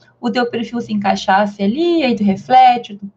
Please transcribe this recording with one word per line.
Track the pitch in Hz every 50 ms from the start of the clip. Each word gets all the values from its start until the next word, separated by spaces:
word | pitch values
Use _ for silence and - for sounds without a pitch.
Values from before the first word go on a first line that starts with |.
| _ _ _ _
o | - 233
teu | 202 247 240 240
perfil | - 233 233 - 240 233
se | 214 - 214
encaixasse | 208 196 190 196 196 - - 190 196 208 202 202 -
ali, | 196 196 233 302 339 349 339 330 285
aí | 254 233
tu | 196 208
reflete, | 202 190 196 - - 254 254 254 247 247 240 - - 202
tu | 196 202 196 -